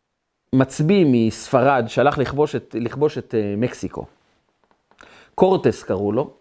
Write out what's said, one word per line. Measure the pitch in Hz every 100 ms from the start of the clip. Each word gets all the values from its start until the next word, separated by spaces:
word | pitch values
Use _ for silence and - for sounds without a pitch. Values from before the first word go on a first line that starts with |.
| _ _ _ _ -
מצביא | 131 131 - 156 202 156
מספרד | 123 113 - - 131 131 135 117
שהלך | - 131 143
לכבוש | 123 135 151 127
את, | - 113
לכבוש | 117 135 151 135
את, | - 117
אה, | 104 101
מקסיקו. | 123 - 90 - - _ _ _ _ _ _ _ _ _ - - _ -
קורטס | 185 185 131 -
קראו | - 95 101
לו, | 107 143 -